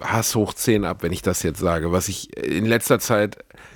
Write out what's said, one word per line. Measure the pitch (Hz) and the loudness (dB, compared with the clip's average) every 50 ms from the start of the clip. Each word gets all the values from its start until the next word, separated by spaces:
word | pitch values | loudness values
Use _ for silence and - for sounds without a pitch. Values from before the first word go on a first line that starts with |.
Hass | - - - 113 110 - - | -4 -2 0 0 0 0 2
hoch | 113 104 - - | 0 0 0 -2
zehn | - - 123 110 104 98 | -2 0 2 2 2 2
ab, | 85 92 - - | -2 -4 -4 -4
wenn | 85 | -4
ich | 90 - | -4 -2
das | - 95 90 - - | -2 -2 0 0 -2
jetzt | 85 78 - | -2 -2 0
sage. | 92 87 85 82 78 85 | 0 0 0 0 0 0
Was | 87 92 90 - | 0 0 0 -2
ich | 92 - - - - | -6 -8 -10 -12 -10
in | - - - 73 87 110 | -6 -4 -2 -2 0 2
letzter | 110 117 113 - - 135 107 | 2 2 2 2 2 2 2
Zeit, | - - 117 104 104 104 - - - _ - - - - - | 2 2 2 2 2 0 -4 -8 -20 _ -20 -20 -20 -20 -20